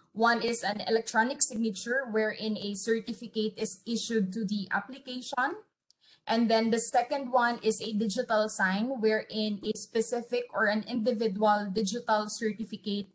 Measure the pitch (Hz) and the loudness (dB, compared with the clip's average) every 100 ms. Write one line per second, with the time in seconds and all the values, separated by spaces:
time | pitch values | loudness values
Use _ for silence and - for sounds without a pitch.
0 | _ 196 226 226 226 226 190 208 - 220 | _ 0 2 4 2 2 0 -2 0 0
1 | 220 220 233 294 - 220 226 185 233 254 | 2 0 0 4 4 4 -2 -2 -2 -2
2 | 262 220 214 - 220 214 202 202 - 226 | 0 0 0 -2 -4 -4 -2 0 2 2
3 | 226 214 233 220 214 - 214 - - 226 | -2 -10 -8 -4 -4 0 0 0 -2 -4
4 | - 226 185 220 202 208 185 202 - 262 | 0 0 0 -2 -4 -4 -2 -4 -6 -12
5 | - 254 247 254 262 427 - _ _ _ | -12 -10 -6 -2 -2 -4 -12 _ _ _
6 | _ - - 226 233 226 226 226 - 247 | _ -18 -2 2 4 4 4 4 4 4
7 | 240 285 262 254 240 240 226 208 214 214 | 2 -2 0 2 2 2 2 2 0 -2
8 | 220 220 240 214 214 - 190 196 233 262 | -2 -2 0 0 2 2 2 2 -2 0
9 | 220 220 - 220 214 202 214 214 - 233 | 0 0 -2 -4 -4 -4 -2 -2 -2 0
10 | 220 240 233 247 240 - 214 214 214 240 | 0 0 -2 -4 -4 0 0 0 -2 -2
11 | 214 220 226 190 214 208 208 190 196 233 | -2 0 -2 2 4 4 0 -2 -2 -2
12 | - 214 214 - 220 202 220 208 214 202 | 0 0 2 -2 -2 -4 -8 -8 -6 -6
13 | 196 | -6